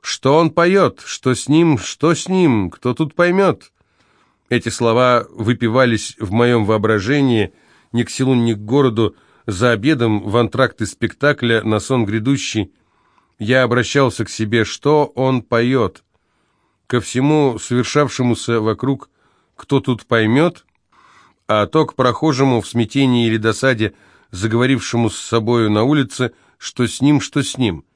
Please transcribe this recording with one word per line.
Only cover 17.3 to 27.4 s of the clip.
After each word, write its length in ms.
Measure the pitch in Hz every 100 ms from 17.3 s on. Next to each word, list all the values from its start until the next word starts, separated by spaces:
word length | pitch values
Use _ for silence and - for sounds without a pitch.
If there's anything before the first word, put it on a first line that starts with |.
| 156 139 110
совершавшемуся 1000 | - 123 123 147 143 - 123 113 - 117
вокруг: 480 | 107 104 127 131 - _ _ _ _ _
«Кто 240 | - 139
тут 260 | - 120 -
поймет?» 580 | 117 110 123 170 170 _ _ _ _ _ _ _ _ -
А 200 | 107 104
то 180 | 160 151
к 100 | -
прохожему 680 | 127 117 160 131 135 120
в 60 | -
смятении 600 | 120 110 139 135 123 117
или 100 | 113
досаде, 560 | 110 107 135 117 107 _ _ _ _
заговорившему 800 | 90 110 113 127 131 - 117 117
с 60 | -
собою 520 | - 113 107 120 110
на 140 | 104
улице: 480 | 123 151 123 - 123 _ _ _
«Что 300 | - - 123
с 120 | -
ним, 220 | 143 147
что 220 | - 147